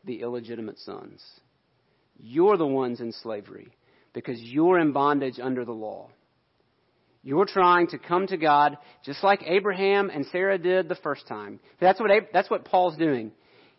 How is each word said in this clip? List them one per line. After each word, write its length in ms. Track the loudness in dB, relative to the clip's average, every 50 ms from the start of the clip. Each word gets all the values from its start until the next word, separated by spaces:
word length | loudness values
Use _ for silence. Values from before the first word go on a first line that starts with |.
| _
the 160 | -12 -10 -8
illegitimate 580 | -8 -8 -8 -8 -10 -10 -12 -10 -10 -12 -12 -14
sons. 460 | -16 -16 -16 -16 -16 -20 -20 -20 -20 -20 -20 _ _ _ _ _ _ _ _ _ _ _ _ _ _ _ _ _
You're 400 | -20 -6 0 4 4 4 4 4
the 80 | 2
ones 340 | 0 0 0 -2 -2 -4 -6
in 120 | -8 -10 -12
slavery 560 | -10 -10 -10 -10 -10 -12 -16 -20 -20 -20 -20 _ _ _ _ _ _ _ _ _
because 260 | -12 -10 -10 -10 -12 -12
you're 360 | -6 0 2 4 4 4 4
in 140 | 4 2 2
bondage 480 | 2 2 2 2 2 -2 -4 -6 -6
under 240 | -6 -4 -4 -4 -4
the 80 | -6 -8
law. 380 | -10 -10 -10 -12 -12 -16 -20 _ _ _ _ _ _ _ _ _ _ _ _ _ _ _ _ _ _ _ _ _ _ _
You're 240 | -2 0 0 0
trying 400 | 2 2 4 4 6 6 6 4 2
to 100 | -2 -10
come 280 | -6 -2 -2 -2 0
to 100 | -2 -4
God 400 | 0 2 4 6 6 4 4 2 -2 -12 -20 -20 _ _
just 200 | -14 -10 -2 2
like 180 | 2 2 2 0
Abraham 640 | 0 0 0 0 0 -2 0 2 2 2 2 2 0
and 160 | -4 -6 -8
Sarah 320 | -6 -4 -2 0 0 0 0
did 280 | 0 0 0 0 0
the 100 | -2 -6
first 300 | -6 -6 -6 -6 -6 -8
time." 340 | -12 -12 -12 -12 -14 -16 -18 _ _ _ _
That's 180 | 2 2 4 4
what 120 | 2 2
Ab-, 180 | 2 2 2 0
that's 200 | 0 -2 0 0
what 160 | -4 -6 -4
Paul's 320 | 0 0 2 2 0 0 0
doing. 340 | 0 0 0 -2 -4 -8 -14 _ _ _ _ _ _ _ _